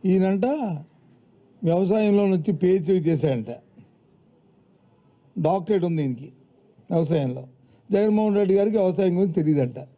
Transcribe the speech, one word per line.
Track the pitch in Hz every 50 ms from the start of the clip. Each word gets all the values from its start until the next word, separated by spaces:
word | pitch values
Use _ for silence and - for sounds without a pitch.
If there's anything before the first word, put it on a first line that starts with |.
| -
ఈయనంట | 190 185 190 185 190 196 196 196 254 294 311 262 202 165 143 147 _ _ _ _ _ _ _ _ _ _ _ _ _ _ _ -
వ్యవసాయంలో | 165 165 180 196 180 208 220 214 208 202 202 202
నుంచి | 196 190 180 147 - 180
పీహెచ్డీ | 143 180 180 185 190 156 160 196
చేశాడంట, | 185 151 165 165 139 143 151 131 117 107 117 117 - _ _ _ - - _ _ _ _ _ _ _ _ _ _ _ _ _ _ _ _ _ _ _ _ _ _ _ _ _ _ _ _ _ _ -
డాక్టరేట్ | 156 156 180 196 170 208 208 190 170
ఉంది | 175 165 156
ఈయనకి | 147 135 123 113 139 - - _ _ _ _ _ _ _ _ _ _ _
వ్యవసాయంలో. | 175 165 165 147 165 156 139 127 123 131 131 - - _ _ _ _ _ _ -
జగన్మోహన్ | 202 196 208 214 214 214 214 214 202
రెడ్డి | 208 202 185 190
గారికి | 202 202 226 214
వ్యవసాయం | 214 190 185 170 170 196 185 175
గురించి | 180 196 190 160
తెలియదంట. | 185 156 156 151 143 127 123 123 131 135 - _